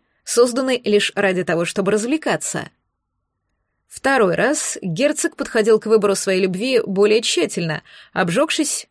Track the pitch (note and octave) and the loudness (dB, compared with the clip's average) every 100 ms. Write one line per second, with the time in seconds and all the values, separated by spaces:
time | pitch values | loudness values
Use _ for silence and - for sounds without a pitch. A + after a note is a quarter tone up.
0 | _ _ - - B3 A#3+ C4 B3 A3 G#3 | _ _ -2 2 2 2 -2 -2 2 2
1 | - - G3+ F#3 F3 E3+ E3+ - F#3+ G#3 | 0 0 0 0 0 -2 -2 -2 0 0
2 | A#3 D#4 D4 E3 - - - _ _ _ | 0 -2 -2 -4 -4 -8 -10 _ _ _
3 | _ _ _ _ _ _ _ _ _ - | _ _ _ _ _ _ _ _ _ -6
4 | C4+ C4 G3 E3 A3+ D4+ - - G3 D#3+ | 0 2 2 2 0 0 -4 -6 -6 -2
5 | C#4+ D4+ E4 - - A#3 G#3+ A3 G#3+ A3 | 0 0 -4 -4 -4 0 4 2 4 2
6 | G3+ F#3+ - F#3 F#3+ F3+ B3+ B3+ - F#3+ | 2 0 0 0 0 -2 0 0 0 2
7 | G#3 A3 A3+ - E4 - E3 D3+ - - | 4 2 0 -2 -2 -2 -4 -6 -10 -20
8 | - - F3+ F#3 D#4 - D4+ - - | -10 -4 -2 0 0 0 -2 -4 -8